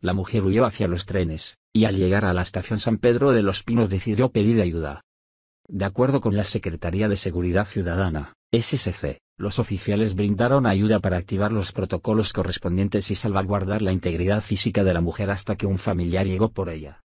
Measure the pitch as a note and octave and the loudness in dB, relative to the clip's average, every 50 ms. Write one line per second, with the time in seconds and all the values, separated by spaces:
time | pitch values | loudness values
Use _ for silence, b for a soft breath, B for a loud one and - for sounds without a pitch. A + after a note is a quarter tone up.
0 | - F#2 F2+ G2 F#2 - - A#2 F#2+ F#2+ F#2+ A2 C3 A#2 G2+ - G#2+ F2+ F2 F2 | -2 -2 -2 -2 -4 -2 -2 0 2 2 2 4 2 2 0 -2 -2 -2 -2 -2
1 | - - F#2+ G2 F2+ E2 D#2+ D#2+ - - - _ _ _ _ A2+ A2 G#2+ G2 F#2+ | -6 -4 -2 -2 -2 -2 -4 -6 -8 -10 -12 _ _ _ _ 4 4 4 4 2
2 | F#2+ F2+ F#2+ G2+ G#2 G2 F2+ F2+ F2+ - - F#2 F2+ - A2+ G#2 - - A2+ G#2+ | 2 2 2 2 2 0 0 0 -2 -2 -4 -6 -4 -4 -4 -2 0 0 0 2
3 | - B2 A#2+ A#2+ C#3 C#3 C3 A#2 G#2 G2 F#2+ - - - A#2 A#2 A2+ G2 F#2+ F#2+ | 2 2 2 4 4 4 4 4 4 2 0 -2 -4 -2 2 2 2 2 0 -2
4 | - - G#2+ G2 B2+ B2+ - A2+ G2+ G#2+ A#2 A2+ G2+ F2 E2 E2+ D#2+ C#2+ C#2+ D#2 | -2 -2 0 2 2 2 2 2 4 4 4 4 4 2 0 -2 -4 -6 -8 -10
5 | _ _ _ _ _ _ _ _ _ _ _ _ _ _ - G2 F#2+ G2 G2 - | _ _ _ _ _ _ _ _ _ _ _ _ _ _ -4 -2 -2 -2 0 2
6 | B2 B2+ C3+ C#3 - A2+ G2 G2+ G#2 - - G#2+ - F#2+ E2 D#2+ - E2+ E2+ F#2+ | 2 2 2 2 2 2 0 0 0 0 -2 -2 -2 -4 -8 -4 -4 -4 -2 0
7 | G#2+ G#2+ G2+ G2 - G2 E2+ F2 F2 F2+ F2 F#2 G#2 G#2 - - F#2+ F2 E2+ F2+ | 0 0 0 0 -2 -4 -2 -2 -2 0 2 0 0 0 -2 -4 -2 -2 0 0
8 | G2 F#2 D#2 D2+ D2 - - _ _ _ - A#2 A#2 - - B2 - - F2+ - | 0 0 0 -4 -6 -8 -12 _ _ _ 0 0 0 0 -2 -2 -2 -2 -4 -4
9 | - D2 C2+ - _ _ _ _ G2+ G2+ - - A#2 - G2 F2+ - - G2+ G2+ | -6 -8 -8 -8 _ _ _ _ -6 -4 -2 -2 -2 -2 -2 -6 -2 0 0 2
10 | A2 A2 F#2+ F2+ G#2 G#2 G#2 F#2 A#2 B2 C3+ C#3 C3 A#2 G2+ F#2+ G#2 G#2+ A2 G#2 | 2 0 0 0 0 0 2 2 2 2 4 4 4 4 2 4 4 4 4 2
11 | F2+ G2+ F2+ F2+ F2+ - - F#2+ G2+ G#2 A2+ G#2+ F#2+ - - - F#2+ F#2 - E2+ | 2 0 0 0 -2 -2 -2 0 0 0 0 0 -2 -2 -4 -4 -4 -2 -4 -4
12 | - - G#2+ A2 G#2+ - - - F#2 F2 F2+ - - F#2 F2 F#2 G2 G#2 - G#2+ | -2 0 2 2 2 0 0 -2 -2 -2 -4 -4 -4 -2 0 0 0 0 0 -2
13 | G2 - G#2 - - A2+ G2+ F#2+ F#2 F#2 G2+ G2+ F#2+ F#2 G2+ G#2+ G#2+ F#2+ F#2 F#2 | -2 0 -2 -2 -2 0 0 0 0 0 -2 -2 0 -2 -2 0 0 0 0 0
14 | - F#2 E2+ D#2+ F2 F#2 G2+ G#2+ G#2 - G#2 F#2 - A2+ F#2+ G#2 G2+ F#2+ F2+ E2+ | 0 -2 -2 0 0 2 0 0 0 -2 -2 -2 -2 0 0 2 2 2 2 2
15 | E2+ F2 D#2+ - G#2 F#2+ G2+ F#2+ - - G#2 - - G2 G2 F2+ - - G2 F2+ | 0 -2 -2 -4 -4 -4 -4 -4 -4 -6 -6 -4 -2 -2 -2 -2 -2 -2 -2 -2
16 | F2 E2+ E2+ F#2 G2 G2 F#2 F#2 A2 A2 A2 - F#2+ F2 E2 D#2 D2+ C#2+ C2+ - | -2 0 0 0 0 0 0 0 0 -2 0 -4 -6 -6 -6 -10 -12 -14 -16 -20
17 | _ _ | _ _